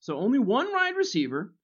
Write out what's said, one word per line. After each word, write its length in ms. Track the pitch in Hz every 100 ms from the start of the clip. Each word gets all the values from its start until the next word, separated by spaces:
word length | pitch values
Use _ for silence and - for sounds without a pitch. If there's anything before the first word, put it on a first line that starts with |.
So 160 | - 147
only 200 | 202 269
one 340 | 196 233 392
wide 240 | 392 370 370
receiver 580 | 381 165 131 139 180 -